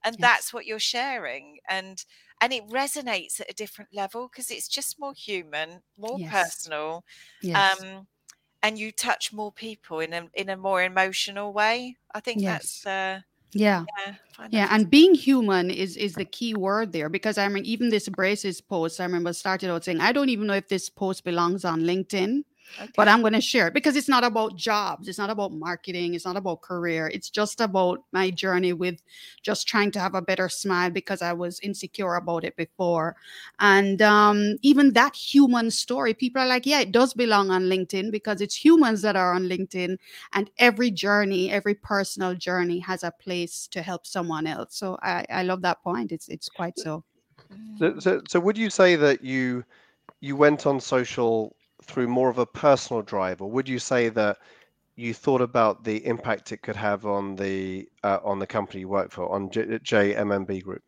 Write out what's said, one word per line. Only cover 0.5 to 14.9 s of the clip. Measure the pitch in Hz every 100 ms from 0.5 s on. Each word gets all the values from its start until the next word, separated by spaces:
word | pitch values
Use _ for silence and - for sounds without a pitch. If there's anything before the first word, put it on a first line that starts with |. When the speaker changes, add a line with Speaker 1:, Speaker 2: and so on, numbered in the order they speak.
Speaker 1:
what | 240 -
you're | 214
sharing, | - 240 269 247 147 135 143 151 -
and, | 190 190 190 - _ _ _
and | 247
it | 254 208
resonates | 247 277 302 254 196 - -
at | -
a |
different | 196 208 - 208
level | 202 196 233 247
'cause | - 247
it's | - -
just | 277 269 -
more | 285
human, | 269 - 190 156 147 156 175 _ _
more | 214 262
Speaker 2:
Yes. | 165
Speaker 1:
personal, | 196 170 - 165 151 156 165 _ - - _
Speaker 2:
Yes. | 185 185 196 190
Speaker 1:
um, | 190 190 196 _ _ - _ _
and | 214 214
you | 214
touch | - 240 - -
more | 214 208
people | - 226 214 - 160
in | 160
a, | 170 170
in | - 190
a | 190
more | 190 190
emotional | 185 185 190 190 - 202 208
way. | 202 214 240 247 247 _ 214
I |
think | 247 220
Speaker 2:
Yes. | 196
Speaker 1:
that's, | 165 - - 202
uh, | 190 190 190 _ _ _
Speaker 2:
Yeah. | 208 208 185 170 202
Speaker 1:
yeah, | 196
I | 202 _
find | - 220
Speaker 2:
Yeah, | 220 202
Speaker 1:
that |
Speaker 2:
and | 214
being | 190